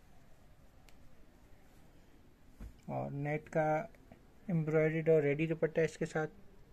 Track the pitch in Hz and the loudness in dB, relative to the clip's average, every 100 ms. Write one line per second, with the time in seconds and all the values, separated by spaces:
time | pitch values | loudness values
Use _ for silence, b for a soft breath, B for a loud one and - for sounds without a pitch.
0 | - - - - - - - - - - | -20 -20 -20 -20 -20 -20 -20 -20 -20 -20
1 | - - - - - - - - - - | -20 -20 -20 -20 -20 -20 -20 -20 -20 -20
2 | - - - - - - - - - 135 | -20 -20 -20 -20 -20 -18 -16 -16 -10 -8
3 | 139 139 147 151 151 165 156 156 165 - | -6 -6 -4 -4 -2 0 2 0 -4 -14
4 | - - - - - 170 156 156 156 160 | -20 -20 -20 -14 -4 -2 0 2 2 2
5 | 160 160 143 147 160 160 160 160 156 - | 4 4 4 2 0 0 0 2 0 -2
6 | 156 160 156 - - - - | -4 -4 -6 -8 -20 -20 -20